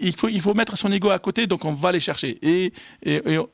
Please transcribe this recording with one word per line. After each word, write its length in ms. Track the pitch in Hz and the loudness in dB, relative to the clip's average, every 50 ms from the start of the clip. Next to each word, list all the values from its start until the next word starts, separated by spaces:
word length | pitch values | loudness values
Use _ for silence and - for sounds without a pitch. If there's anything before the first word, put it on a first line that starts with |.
il 120 | - 180 165 | -2 -2 0
faut, 140 | - - | 0 0
il 140 | 220 220 196 | 0 0 0
faut 120 | 156 202 208 | 0 2 2
mettre 240 | 220 226 220 202 | 2 0 0 -2
son 140 | - - 196 | -2 0 0
ego 180 | 202 196 185 208 | 0 2 2 2
à 100 | 190 185 | 2 2
côté, 280 | - 165 160 226 233 | 0 -2 -2 0 0
donc 160 | 185 180 180 - | 0 -2 -2 -2
on 80 | 156 | -4
va 220 | 151 139 156 180 185 | -2 0 0 0 2
les 80 | 170 | 2
chercher. 360 | - - 151 - - 131 117 - | 0 -2 -2 -4 -4 -6 -6 -2
Et, 320 | - 151 170 180 185 180 - - - - - _ | 2 2 2 2 2 0 -4 -8 -16 -20 -18 _
et, 200 | - - 147 151 - | -4 -2 -2 0 0
et, 140 | - 156 160 - - | 0 0 0 -2 -2